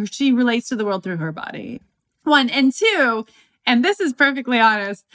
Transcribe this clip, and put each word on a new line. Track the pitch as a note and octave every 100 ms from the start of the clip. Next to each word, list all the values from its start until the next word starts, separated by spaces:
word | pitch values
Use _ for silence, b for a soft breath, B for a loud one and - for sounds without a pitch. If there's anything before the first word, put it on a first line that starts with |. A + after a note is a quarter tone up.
| G#3
she | - C#4
relates | B3 B3 A#3 -
to | A#3
the | G#3
world | F#3+
through | F#3+ E3+
her | D#3+
body. | D#3+ - - G3 - _ _ _ _
One. | D4+ C#4+ A#3+
And | C4+ C4+
two, | - A4 F#4 B3 A3 - b b b -
and | A#3+ F4
this | G4+
is | D#4+
perfectly | B3 C#4 C4+ B3 A#3+
honest, | A3 G#3 G3+ G3 _